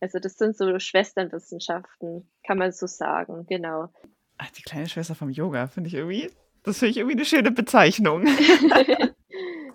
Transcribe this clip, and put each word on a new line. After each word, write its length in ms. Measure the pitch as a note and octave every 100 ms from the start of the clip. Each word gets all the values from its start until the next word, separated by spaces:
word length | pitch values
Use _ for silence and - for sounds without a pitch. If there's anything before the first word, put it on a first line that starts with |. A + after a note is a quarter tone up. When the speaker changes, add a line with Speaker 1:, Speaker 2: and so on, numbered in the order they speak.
Speaker 1:
Also 180 | F#3 F#3+
das 180 | F#3 -
sind 180 | A3 G#3+
so 220 | F#3+ F#3
Schwesternwissenschaften, 1500 | - F#3+ F#3+ - F3+ E3+ - E3+ - E3+ F#3 _ E3+ E3+ - _ -
kann 120 | F#3+
man 140 | F#3
so 140 | F3+ F#3
sagen, 600 | - D3+ D#3 F3 E3 E3+
genau. 400 | F#3 E3 D#3+ E3+ _ - _ _ -
Speaker 2:
Ach, 120 | -
die 120 | -
kleine 260 | - D3 E3
Schwester 260 | E3 E3
vom 160 | D#3+ C#3+
Yoga, 360 | C#3 F3 C3+ C3
finde 200 | - E3+
ich 60 |
irgendwie, 360 | D#3 E3 G3+ E4+ - _ _
das 160 | - -
finde 120 | A3+
ich 40 | A#3+
irgendwie 180 | A#3+ C4
eine 80 |
schöne 260 | D4+ D#4 C4
Bezeichnung. 760 | A#3 - B3 - - F#3+ D#3+
<laughs> 120 | C#4+ C#4 D4+ E4+
Speaker 1:
<laughs> 540 | D4 C4+ C4+ - - - _ F#4+ F4+ E4 C#4+